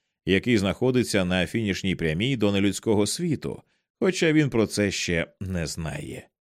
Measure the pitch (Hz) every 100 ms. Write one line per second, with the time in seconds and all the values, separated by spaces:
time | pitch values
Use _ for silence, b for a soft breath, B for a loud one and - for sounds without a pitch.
0 | _ _ - 95 120 113 95 87 123 127
1 | 107 104 90 92 85 117 107 90 98 85
2 | 82 78 117 131 104 101 98 95 113 104
3 | 101 - 175 131 69 - _ _ _ -
4 | 196 180 170 151 143 117 101 - 101 -
5 | - 85 78 - 92 92 76 85 78 -
6 | - - - _ _